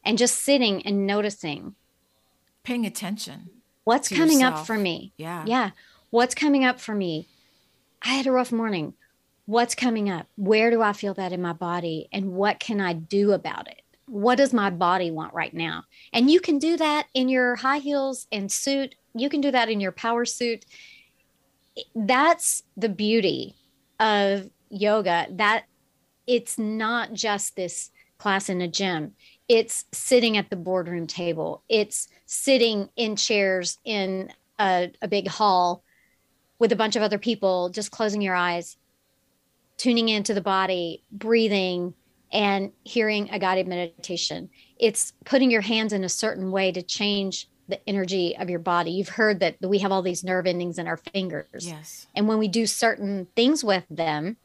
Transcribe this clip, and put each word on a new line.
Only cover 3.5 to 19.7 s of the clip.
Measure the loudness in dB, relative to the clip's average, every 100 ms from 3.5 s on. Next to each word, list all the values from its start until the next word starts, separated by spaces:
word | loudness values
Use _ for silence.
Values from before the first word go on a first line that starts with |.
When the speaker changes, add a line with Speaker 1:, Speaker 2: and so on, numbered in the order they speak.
| -20 _ _
Speaker 1:
What's | 2 2 2
Speaker 2:
to | 2
Speaker 1:
coming | 6 6
Speaker 2:
yourself. | 6 2
Speaker 1:
up | -4
for | -2
me? | -2 -2 -10 _
Speaker 2:
Yeah. | -10 -8 -2
Speaker 1:
Yeah. | 0 0 -6 -20 _ _
What's | 2 2
coming | 2 2 4
up | 4 0
for | -4
me? | -4 -4 -4 -8 _ _ _ _ _ _ _
I | -2
had | 0 2
a |
rough | 2 2
morning. | -2 -2 -2 -4 -8 _ _ _ _
What's | -2 0 0 0
coming | 0 0 -2
up? | -4 -8 -6
Where | 2 4 4
do | 4
I | 2
feel | 0 -6
that | -4 -6
in | -4
my | -4
body? | -4 -4 -4 -4 -6 -8
And | -6 -6
what | 0 0 -2
can | -4 -2
I | -2
do | -4 -2 2 4
about | 2 0 -10 -12
it? | -20 _ _ -12
What | 0 2 4
does | 4
my | 4 0
body | 0 2 2 0
want | -4 -6
right | -4 -6
now? | -4 -6 -6 -12 _ -4
And | 2 6
you | 6
can | 4 0
do | 0 0
that | 0 0 -2
in | -2 0
your | 2 2
high | 0 0 -2
heels | 0 -2 -2 -6 -8
and | -6 -4
suit. | -4 0 -2 -2 -8 _
You | -4 -2
can | 0
do | 2
that | 2
in | 2